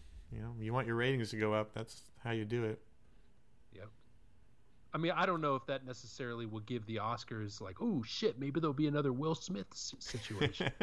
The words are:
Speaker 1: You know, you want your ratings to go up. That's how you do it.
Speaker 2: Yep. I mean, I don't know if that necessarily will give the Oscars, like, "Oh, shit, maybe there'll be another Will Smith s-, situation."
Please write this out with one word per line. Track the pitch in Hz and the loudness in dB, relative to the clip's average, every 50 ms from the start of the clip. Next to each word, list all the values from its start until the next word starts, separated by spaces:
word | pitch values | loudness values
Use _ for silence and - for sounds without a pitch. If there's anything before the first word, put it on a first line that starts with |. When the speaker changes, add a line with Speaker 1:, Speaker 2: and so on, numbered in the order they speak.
| - - - - - - | -16 -14 -14 -14 -12 -10
Speaker 1:
You | 120 113 | -8 -8
know, | 107 117 120 113 | -6 -6 -6 -4
you | 107 110 | -2 0
want | 117 131 123 | 0 2 2
your | 113 117 | 2 2
ratings | 117 120 131 139 127 113 104 | 4 4 4 4 4 2 0
to | 110 | 2
go | 107 107 107 | 2 4 6
up. | 107 107 107 107 - | 6 4 4 2 -2
That's | 110 113 - - - - - - - | -6 -6 -6 -10 -16 -16 -18 -16 -8
how | - 117 | -4 -2
you | 117 113 107 | 0 0 0
do | 107 117 120 113 | 0 2 2 2
it. | 110 110 - - - - - - - - - - - - - - - - - - - - | 0 0 -4 -8 -18 -20 -20 -20 -20 -20 -20 -20 -20 -20 -20 -20 -20 -20 -20 -20 -18 -16
Speaker 2:
Yep. | 87 98 107 110 - - - - - - - - - - - - - - - - - - - - | -16 -16 -16 -16 -18 -20 -20 -20 -20 -20 -20 -20 -20 -20 -20 -20 -20 -20 -20 -20 -20 -14 -6 -2
I | |
mean, | 151 165 170 175 | 0 2 2 4
I | 156 185 | 4 4
don't | 190 180 165 | 4 4 4
know | 156 147 135 | 4 4 4
if | 131 - | 2 2
that | - 139 135 131 | -2 -4 -4 -4
necessarily | 127 123 - - 110 - - 131 120 120 117 117 | -8 -10 -10 -12 -12 -8 -6 -4 -4 -2 -4 -4
will | 110 110 110 | -4 -4 -6
give | 104 - 123 120 107 | -4 -2 -4 -4 -2
the | 107 113 | -2 -2
Oscars, | 104 101 113 117 110 - - 120 110 107 101 101 - | 0 0 0 0 -2 -4 -6 -4 -4 -4 -4 -6 -8
like, | - 95 92 - | -10 -10 -6 -2
"Oh, | 220 240 202 139 113 | 0 2 2 2 0
shit, | - - - 220 214 - 127 | -2 -2 2 2 2 2 2
maybe | 139 143 139 165 | -2 0 0 2
there'll | 160 156 | 2 2
be | 135 139 151 | 4 4 4
another | 147 143 147 147 139 | 4 4 4 4 4
Will | 123 127 151 160 165 | 2 2 2 0 0
Smith | - - - 185 202 185 - | 0 -2 -4 -4 -4 -4 -6
s-, | - - - - - - | -8 -8 -8 -8 -8 -8
situation." | - - - 117 - - 110 98 151 135 - - 180 139 - - | -8 -6 -6 -4 -4 -4 0 2 2 2 2 2 0 0 0 0